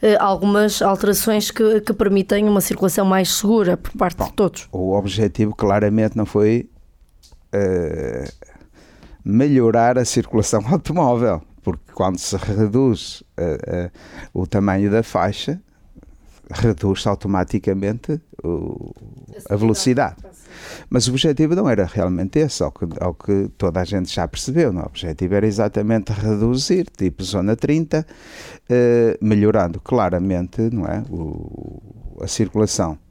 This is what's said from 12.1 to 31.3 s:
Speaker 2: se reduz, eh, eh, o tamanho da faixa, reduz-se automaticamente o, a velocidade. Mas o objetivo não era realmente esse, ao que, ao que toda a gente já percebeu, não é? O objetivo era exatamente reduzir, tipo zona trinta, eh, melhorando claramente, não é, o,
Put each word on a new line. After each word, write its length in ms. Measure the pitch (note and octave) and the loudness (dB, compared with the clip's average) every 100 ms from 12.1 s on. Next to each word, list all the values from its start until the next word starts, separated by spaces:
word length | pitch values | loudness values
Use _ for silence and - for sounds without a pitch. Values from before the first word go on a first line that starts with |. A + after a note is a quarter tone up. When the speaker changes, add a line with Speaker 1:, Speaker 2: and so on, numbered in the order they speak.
| F2+ | -2
Speaker 2:
se 160 | - G2 | -4 -6
reduz, 840 | - G2+ A2 A2 C3+ A2 - - - - | -4 0 2 2 2 0 -4 -16 -16 -6
eh, 220 | E2+ C#2+ - | -4 -4 -4
eh, 260 | F2+ F2 - - - - | -6 -6 -10 -20 -20 -10
o 140 | E2+ F#2 | -6 -2
tamanho 460 | G#2+ G2+ F#2+ G2+ | 0 2 2 2
da 100 | G#2 | 0
faixa, 580 | A2+ - F2+ G2+ - F3 - _ _ - - - - - - | 0 0 -2 -2 -6 -8 -10 _ _ -20 -20 -20 -20 -20 -14
reduz-se 560 | - A#2 G#2 G2+ F#2+ - | -2 0 2 0 0 0
automaticamente 1120 | G2 G2 G2 F2+ G#2+ - G2 G2+ A2 - D#3+ _ - | -2 -2 -2 0 -2 0 -2 -2 -4 -6 -8 _ -12
o, 500 | E2+ F2 E2 - - - G#2+ A2+ - - - | -6 -4 -6 -10 -14 -16 -20 -20 -20 -20 -6
a 60 | G2+ | 0
velocidade. 640 | A2 G#2+ - B2+ A#2+ - - - - - - - - | 2 2 2 2 0 -4 -20 -20 -20 -20 -18 -18 -4
Mas 180 | B2+ A#2+ | -2 0
o 40 | |
objetivo 440 | C3 E3 C#3+ D#3 F3 | 0 0 2 2 2
não 120 | G3 | 2
era 160 | A2 F2+ | 2 0
realmente 520 | G#2 F#2 F2+ F#2 D3+ | 0 -2 0 0 0
esse, 240 | D3+ - | 0 0
ao 100 | D2+ | -6
que, 140 | - F2 D2+ | -4 -8 -4
ao 140 | F2+ E2 | -6 -6
que 340 | - G2 G2 - | -2 0 0 -2
toda 220 | F#2+ E2+ | -2 -2
a 40 | F2+ | -2
gente 280 | G2+ F2+ | -2 -4
já 140 | - F2 | -4 -4
percebeu, 440 | - - C#3+ D#3 | -6 -4 0 0
não 80 | C3+ | 0
é? 20 | |
O 40 | - | -6
objetivo 460 | - F2 D#2 F2+ G2+ | -10 -8 -4 0 2
era 120 | G#2+ | 2
exatamente 640 | G2+ G#2+ G#2 G#2 A2+ G2+ | 0 0 0 0 0 -2
reduzir, 720 | G2+ G#2 G#2+ A2 B2+ C#3 F3+ E3+ - | -4 -2 0 0 0 0 0 -2 -2
tipo 280 | F#2+ - | -4 -4
zona 320 | F#2 G2 F#2+ A2+ | -6 -2 0 0
trinta, 500 | - D3+ D#3+ D#3 D#3 - - - - - _ | 0 0 0 -2 -4 -12 -20 -20 -20 -20 _
eh, 480 | B2 B2 A#2+ A#2 - | 2 4 4 4 2
melhorando 580 | G#2+ G#2+ G#2 G#2+ F2 E2 | 2 4 4 4 0 -2
claramente, 880 | - B2+ F#2+ F2+ F#2+ F#2 F2 - A2+ | -2 0 2 0 0 -2 -4 -2 -2
não 140 | A#2 E2+ | -2 -4
é, 160 | F#2 C3+ | -6 -6
o, 720 | E2+ D#2+ | -8 -8